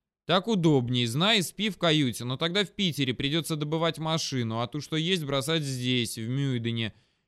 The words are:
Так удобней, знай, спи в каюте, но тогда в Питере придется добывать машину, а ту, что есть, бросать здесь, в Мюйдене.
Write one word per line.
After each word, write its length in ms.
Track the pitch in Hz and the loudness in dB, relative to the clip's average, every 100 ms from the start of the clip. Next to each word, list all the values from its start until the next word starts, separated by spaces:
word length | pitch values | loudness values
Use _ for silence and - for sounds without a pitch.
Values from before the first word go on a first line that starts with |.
| _ _ - | _ _ 0
Так 200 | 180 202 | 0 2
удобней, 600 | 214 160 143 120 123 117 | 4 6 6 4 2 0
знай, 360 | 127 196 226 | 2 2 2
спи 280 | 160 - 208 | 2 -2 -4
в 80 | 180 | 0
каюте, 460 | 170 156 131 107 | 2 4 2 -2
но 120 | 120 127 | -6 -4
тогда 280 | 165 190 | -2 0
в 60 | 202 | -2
Питере 440 | - 185 139 131 | -2 -2 0 -2
придется 420 | 113 139 160 147 156 | -2 -2 -2 -2 -4
добывать 420 | 147 160 165 160 | -2 -2 -2 -2
машину, 640 | 156 160 - 131 117 113 | -2 -2 -2 -2 -2 -2
а 60 | 120 | -4
ту, 140 | 147 | -6
что 160 | - 156 | -6 -2
есть, 280 | 160 185 | 0 0
бросать 380 | 143 139 127 165 | 0 -2 0 -2
здесь, 560 | 143 127 123 127 113 - | -2 -4 0 0 0 -4
в 100 | 113 | -4
Мюйдене. 640 | 135 139 123 117 117 110 - _ _ | -2 -2 -2 -2 -4 -4 -8 _ _